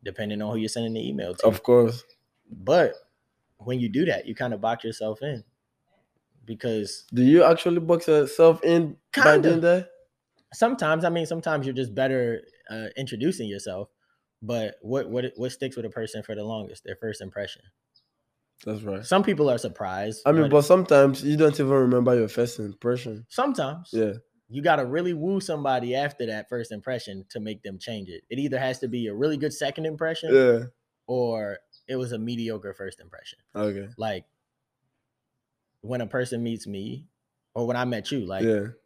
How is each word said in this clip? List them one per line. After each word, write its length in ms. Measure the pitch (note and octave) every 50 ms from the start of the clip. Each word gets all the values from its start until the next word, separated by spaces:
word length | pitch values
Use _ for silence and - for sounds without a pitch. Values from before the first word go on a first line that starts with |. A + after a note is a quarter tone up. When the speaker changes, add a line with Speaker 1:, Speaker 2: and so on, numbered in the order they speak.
| _
Speaker 1:
depending 360 | G#2 F#2+ - A2 G#2 G#2+ G#2 G#2+
on 80 | G#2+
who 60 | A2 A2+
you're 120 | A2 G#2+
sending 240 | - A#2+ A#2 A2+ A2+
the 140 | A2+ - -
email 260 | - - - F2 F2+
to. 140 | - - A2+
Speaker 2:
Of 160 | G#2 F#2 -
course. 400 | - B2 B2 A#2+ A2+ A2+ B2 - _ _ _ _ _ _ _ _ _
Speaker 1:
But 420 | - D#2 F#2 G#2+ D3 F3+ D#3+ A2 - - _ _ _ _ _ _ _ _ _ _ _ _
when 220 | G2+ A2+ B2+ B2+
you 100 | A#2+ A2+
do 160 | G2+ B2+ E3
that, 200 | F3 A#2+ F#2 -
you 80 | - A2
kinda 240 | - C3+ B2 A2+ G2
box 260 | G2+ A2+ A#2 A#2 -
yourself 380 | A2+ A2+ - A2 G#2+ A2 -
in. 220 | C3+ D3 D3 A#2 G#2+ _ _ _ _ _ _ _ _ _ _ _ _ _ _ _ _ _ _ _ _
Because 600 | A2+ A2+ A2 - B2 A2+ A2 G#2+ G2 - - - _ -
Speaker 2:
Do 80 | A#2+
you 220 | B2 B2+ D3 F3 E3
actually 360 | C3+ E3+ E3 - F3+ E3+ F3
box 280 | E3 D#3+ F3 E3 E3+ -
yourself 560 | D#3 D3+ C#3+ C3+ - - E3 E3 D#3+ E3+ -
in 340 | D#3+ E3+ E3+ E3+ D3 - _ _ _ -
by 180 | - C#4 D#3 D3+
Speaker 1:
Kinda. 160 | D3+ D3+ -
Speaker 2:
doing 120 | E3 E3
that? 280 | E3 E3+ F3 F3+ F#3 - - _ _ _ _ _ _ _ _ _ _ _ -
Speaker 1:
Sometimes. 520 | - - A#3 C4+ - - D3+ D#3 D#3+ E3
I 40 | F3
mean, 180 | E3+ E3+ E3 D3+
sometimes 400 | E3+ E3 D#3+ E3 D#3+ D3 C3+ C3+
you're 80 | C3
just 180 | B2+ C3 A#2 G#2
better, 480 | G2 C3 C3+ C3+ C3 B2 A#2 A#2 - - _ _ _ _ -
uh, 180 | G#2+ A2 A2 G#2+ - C3
introducing 500 | C3+ B2+ - G#2+ B2 E3 F#3 - A#2+ G#2+
yourself. 420 | G2+ G2 - A2 F#2 F#2 G#2 - _ _ _ _ _ _ _ _ _ _
But 360 | - G#2+ A#2+ A#2 A2 G#2 - _
what, 280 | - G#2 B2 C#3 A#2+ F2
what, 220 | A2 B2 B2 B2+ -
what 160 | - B2+ B2+
sticks 240 | B2+ - - C3 C3
with 100 | - A2+
a 40 | A2
person 320 | - A#2+ A2+ G#2+ - A2+ G#2
for 100 | - A2
the 100 | G#2 G#2
longest? 400 | G#2+ A2+ A2 G#2 - - - _
Their 120 | - F#2+
first 260 | _ - A2+ G#2 -
impression. 400 | G2 F#2+ - - G2+ F#2+ - _ _ _ _ _ _ _ _ _ _ _ _ _ _ _ _ _ _ _ _ _ -
Speaker 2:
That's 160 | - A2 G#2+
right. 240 | A2 G#2 G2 F#2+ A2
Speaker 1:
Some 160 | A#2+ F3+ F#3+ G3+
people 260 | A3 G3 D3 D3+ C#3
are 100 | B2 A#2
surprised, 640 | - A2+ F2 - G#2+ F#2+ F#2 F#2+ G2+ G#2+ A2 - -
Speaker 2:
I 60 | C#3
mean, 120 | D3+ E3 D#3
Speaker 1:
but 80 | C#3+
Speaker 2:
but 100 | C#3+ D3 C#3+
sometimes 600 | D3 F3+ F#3 F#3 - D3+ C#3 C#3 C#3 C3+ C3+ B2+
you 140 | C#3+ D3+ D3+
don't 160 | D#3+ D3+ D3
even 160 | D3+ D3 C3+
remember 440 | C#3 C#3 C3 B2 B2 B2 A#2+ B2 B2
your 120 | A#2+ A2+ G#2
first 320 | - - A#2+ A#2 - -
impression. 680 | G#2+ G#2 G2 _ - A#2+ B2 B2 B2 B2+ A2 G#2+ A#2 _
Speaker 1:
Sometimes. 600 | - - B3 C#4+ C4 - D#3 C3 D3 E3+ F3 - -
Speaker 2:
Yeah. 200 | A2+ A2 G#2+ G2 A#2 _ _ _ _ _ _
Speaker 1:
You 120 | A2+ C#3
gotta 240 | C#3+ E3+ D#3 D3 C3+
really 280 | B2 C3 D#3+ F3 F3+ F3
woo 260 | D#3 D3+ F3+ G3 G3
somebody 560 | F#3+ - E3 D3 C#3+ C#3 C3 B2+ A#2+ A#2+ B2
after 300 | C3+ C#3+ D3 C#3+ _ B2
that 240 | A2+ A2 G#2+ G#2 _
first 220 | B2 B2 A#2 -
impression 540 | A2+ G#2 F#2+ - B2+ A#2+ - - G2 G2 F#2+ _
to 100 | - B2
make 240 | G#2 G#2+ A2 G2+ _
them 140 | G#2 F#2+ F#2+
change 300 | - - A#2 G#2+ G2 F2+
it. 140 | F2 E2 _ _
It 100 | A#2 B2+
either 200 | C#3 C#3+ B2+ B2+
has 200 | C3+ C3 B2+ B2+
to 80 | - B2
be 200 | A2+ B2 A#2 G#2+
a 60 | G2+
really 240 | G#2 C3+ D3+ D#3 C#3+
good 160 | D3+ D3+ -
second 320 | - D3+ C#3 C#3+ - D#3
impression 480 | D#3+ D#3 D#3 E3 D#3+ E3 E3 - D#3+ B2+
Speaker 2:
Yeah. 320 | C3+ C3 B2 A#2+ A#2 A#2+ B2 _ _ _ _ _ _ _ -
Speaker 1:
or 520 | B2 B2+ B2 A#2+ A2+ A2 G#2+ G2+ G2+ F#2 _ _ _ - _ -
it 80 | C3
was 160 | C3 B2+ A#2+
a 80 | A#2+ A2
mediocre 540 | A2 A#2 A#2+ A#2 A#2 A2+ A2 G#2+ F#2+ G2+ F#2+
first 260 | _ G2 F#2+ - _
impression. 400 | E2+ - - E2+ - - - _ _ _ _
Speaker 2:
Okay. 340 | G#2 G#2 G#2 G2+ G2 G2+ G2+ A#2+ -
Speaker 1:
Like, 280 | A2 A2 G#2 F2+ - _ _ _ _ _ _ _ _ _ _ _ _ _ _ _ _ _ _ _ _ _ _ _ _ _ _ _ _ _ _ _
when 200 | _ G#2 B2 B2
a 60 | A#2 G2+
person 360 | - C3+ B2+ B2 - A#2 A#2
meets 240 | A#2 A2+ G#2+ - -
me 400 | G2+ G2 G2 A2 B2 C3+ D#3+ _ _ _ _ _ _ _ _ _ _
or 100 | A#2+ A#2+
when 100 | A#2 B2
I 100 | B2 B2+
met 260 | B2 A#2+ A2 G2+ -
you, 140 | C#3 C#3 G#2+
like, 180 | F2 F#2+ F#2+ A2
Speaker 2:
Yeah. 240 | A2+ A2 G#2 G2+ A2 A#2+ _ _